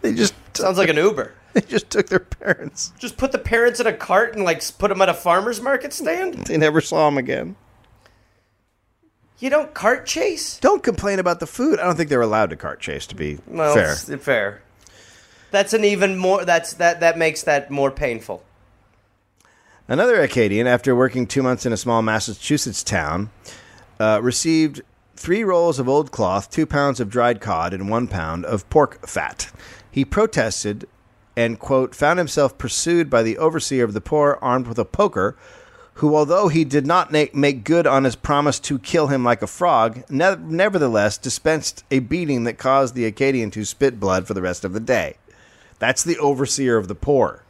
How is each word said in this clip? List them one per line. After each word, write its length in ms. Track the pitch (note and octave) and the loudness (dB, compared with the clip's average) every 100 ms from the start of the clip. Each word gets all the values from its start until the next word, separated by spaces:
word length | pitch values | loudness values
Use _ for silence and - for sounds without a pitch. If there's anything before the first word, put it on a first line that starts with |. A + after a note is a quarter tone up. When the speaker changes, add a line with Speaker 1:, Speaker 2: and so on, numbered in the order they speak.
Speaker 1:
They 100 | F4 | -2
just 200 | A3+ G#3 - - | 0 0 -2 -14
Speaker 2:
sounds 240 | - F#3+ F#3 | -4 -2 2
like 100 | F3+ | 2
an 80 | D3+ | 4
Uber. 360 | F3+ G#3 G#2+ - | 2 0 -8 -10
Speaker 1:
<laughs> 140 | _ | _
They 80 | B3+ | -4
just 260 | - A3 - | 0 -4 -2
took 200 | G#3+ - | -2 0
their 100 | F#3+ | 0
parents. 760 | - - - F3+ - - - - | -2 -10 -4 -4 -4 -12 -12 -12
Speaker 2:
Just 180 | B3 - | -14 -4
put 160 | C4 | -2
the 60 | B3 | -2
parents 400 | - A#3 A#3+ A#3+ | -2 2 2 2
in 60 | A#3+ | -2
a 60 | |
cart 420 | - - F#3 A#3 | -2 0 2 2
and, 100 | G#3+ | -2
like, 140 | F#3 E3 | -2 -2
s-, 120 | - | -4
put 200 | - G3+ | -4 -2
'em 100 | F#3+ | 2
at 80 | F#3+ | 2
a 60 | |
farmer's 440 | E3 F3+ F3 G#3 A3+ | 2 2 2 0 -4
market 320 | B3 C4+ C#4+ | -2 -4 -4
stand? 400 | - D#4 E4+ F#4 - - | -8 -4 -2 -4 -8 -4
Speaker 1:
They 100 | D#3+ | 2
never 220 | D#3 D3+ | 4 2
saw 240 | - D#3+ D#3 | 0 2 2
'em 100 | C#3+ | 2
again. 400 | B2+ C3 E3 G3 _ _ _ _ _ _ _ _ _ _ _ _ _ _ _ _ _ _ | -4 -6 -6 -12 _ _ _ _ _ _ _ _ _ _ _ _ _ _ _ _ _ _
Speaker 2:
You 100 | B3+ | -2
don't 220 | C#4+ D4+ | 0 -2
cart 300 | - G3 C4+ - | -2 0 0 -2
chase? 520 | D#4 F#4 E4 - - | -2 -2 -2 -8 0
Speaker 1:
Don't 220 | - G4+ | 2 2
complain 360 | - F#3 G3+ G3 | 0 -2 -2 0
about 220 | F3+ E3+ | 0 0
the 60 | D#3 | -4
food. 320 | - C4 - | -2 0 2
I 60 | |
don't 120 | F3+ D#3+ | 0 0
think 120 | D#3+ | 0
they're 100 | C#3 | 2
allowed 280 | A#2 A2 G2+ | 2 2 0
to 60 | D#2 | -2
cart 240 | - C#2 | -10 -10
chase, 260 | - C#2+ - | -8 -8 -10
to 80 | |
be 240 | - D2+ D2 - | -8 -8 -8 -12
Speaker 2:
Well, 260 | - D#3 | -2 2
Speaker 1:
fair. 160 | C#3 E2 | 4 4
Speaker 2:
s-, 200 | D2 - C#3+ | -2 -6 -10
fair. 420 | - B2 G2+ G#2 _ _ - - - - _ _ _ | -2 -2 -2 -8 _ _ -20 -20 -20 -20 _ _ _
That's 220 | G3+ G3+ | 0 0
an 120 | A3 | 2
even 320 | G#3 G3+ F#3+ F#3+ | 2 2 0 2
more, 260 | F#3 G3 | 0 0
that's, 280 | F3+ E3+ E3+ | 2 0 0
that, 260 | - E3+ D#3 | 0 0 4
that 160 | E3+ E3 | 2 2
makes 240 | D#3+ D#3 | 0 -2
that 260 | - D3 C#3+ | 0 0 0
more 200 | C#3+ C#3 | -2 -2
painful. 520 | C3+ D3 A#2 - F2+ _ _ _ _ _ _ _ _ _ _ _ _ _ _ _ | 0 -4 -4 -8 -14 _ _ _ _ _ _ _ _ _ _ _ _ _ _ _
Speaker 1:
Another 320 | B2+ A#3+ A#2+ | 0 2 4
Acadian, 460 | C#3 - A2 G2+ B2 | 2 2 2 2 2
after 300 | B2 C#3 B2 | 2 4 4
working 300 | C3 B2 B2 | 4 2 -2
two 160 | - | 0
months 220 | C3 B2 | 0 0
in 80 | B2+ | -2
a 40 | A2 | -4
small 260 | B2 A#2 | 0 0
Massachusetts 800 | A2+ A2 - G2+ - D3 - G2+ | 2 0 -4 -10 -2 -2 -2 -6
town, 480 | - G2 D2+ E2+ G#2+ - - - - - - _ | -4 -4 -2 -4 -6 -12 -20 -20 -20 -20 -20 _
uh, 180 | A2 G#2+ | 2 2
received 600 | A#2+ A#2 E3 D#3+ D#3 C#3 - _ _ - | 0 -2 0 2 0 -2 -20 _ _ -14
three 280 | E3 F#3+ | -2 -2
rolls 340 | A3 F3 E3+ C3+ | 2 2 2 0
of 100 | B2+ | 2
old 220 | C#3+ C#3+ | 0 0
cloth, 400 | - G2 G2 - | -2 0 0 -4
two 160 | - D#3 | -4 -2
pounds 320 | D3 C#3+ B2 | 0 0 0
of 80 | A2 | -4
dried 320 | A#2 A#2+ A#2 | 2 2 0
cod, 320 | A2+ F2 E2+ | -2 -2 -2
and 160 | F#2 G2 | -4 -4
one 180 | A2+ B2 | -2 -2
pound 360 | F#2 D#2+ E2 | -4 -4 -6
of 240 | E2+ G#2+ - | -6 -6 0
pork 380 | D#3 C#3+ - - | 2 2 -2 -10
fat. 440 | - D#2 - - - - - - | -6 -6 -8 -14 -16 -20 -20 -10
He 140 | - | -4
protested 840 | C3+ - A3 A3 A2+ - G#2+ G#2 - _ _ _ _ - | -2 0 0 0 -2 -2 -6 -6 -10 _ _ _ _ -2
and, 200 | A#2 A2+ | -2 -2
quote, 360 | - C3+ B2+ | -2 0 0
"found 240 | - D3 F3 | 0 0 2
himself 380 | F3 - C#3 - | 0 0 0 0
pursued 520 | A#2+ - - F3 D#3 | -8 -4 0 0 2
by 120 | B2+ | 2
the 140 | A2+ G#2+ | 2 2
overseer 480 | D#3+ D#3+ - C3+ | 0 0 -2 0
of 80 | A#2 | 0
the 80 | G#2 | -2
poor, 380 | - D3+ D3 C#3+ | -2 0 2 0
armed 260 | C3 B2 A#2+ | 0 0 -2
with 120 | A#2 | -4
a 60 | A2 | -4
poker, 500 | - G3+ G2 F#2+ - - - - - - | 0 0 2 -2 -2 -20 -20 -20 -20 -20
who, 220 | - D3+ D3+ | -2 2 2
although 320 | D3 F3 G3+ | 4 4 2
he 160 | D#3 | 2
did 220 | D3+ C#3+ C#3 | 2 2 2
not 260 | F3 E3 | 2 2
na-, 140 | D3+ D3+ | 2 0
make 280 | C#3+ C#3+ C3+ | 2 0 0
good 240 | G#2+ E3 D3+ | 0 2 4
on 180 | C3+ | 4
his 120 | C3+ - | 2 -2
promise 420 | - C#3+ D3 B2+ | -2 0 2 -2
to 200 | - C#3 | -4 -6
kill 280 | - E3+ D3 | -2 0 2
him 140 | C#3 | 2
like 160 | B2 A#2+ | 2 0
a 40 | G2+ | -2
frog, 560 | - F3+ C3+ A2+ A2+ C3 | -2 2 4 2 -2 -6
ne-, 260 | C3+ F3+ F#3 | 0 2 0
nevertheless 760 | E3 E3 G3 F#3+ C#3+ A2 G#2 - | -4 0 0 2 2 4 2 0
dispensed 680 | C3 - - D#3+ - - _ | -8 -4 0 -2 -4 -12 _
a 80 | C3+ | -2
beating 440 | A#2+ D#3+ E3+ C3 | 0 -4 -2 -2
that 140 | A#2 A2 | -2 -4
caused 360 | C3 C3+ C3+ | 2 2 2
the 100 | B2+ A2+ | 0 -4
Acadian 440 | G#2 C3+ C3 A2 | 0 0 0 -2
to 140 | G2+ | -6
spit 360 | G#2 - C#3 A#2+ | -10 0 0 0
blood 260 | G2 F#2+ F#2 | 0 0 0
for 80 | |
the 80 | G2 | -4
rest 220 | F2+ F2+ | -4 -4
of 80 | G2 | -6
the 80 | F#2+ | -8
day." 360 | A2+ C3 D#3+ - _ _ _ _ _ _ | -2 0 -2 -8 _ _ _ _ _ _
That's 240 | A#2 C3 | -2 0
the 140 | E3+ D#3 | -2 0
overseer 600 | D3 C3+ C3 - C3+ A2+ | 0 0 -2 -2 0 0
of 100 | F#2 | 0
the 60 | |
poor. 480 | G2 - C#3+ F2 - _ | -8 0 2 2 -2 _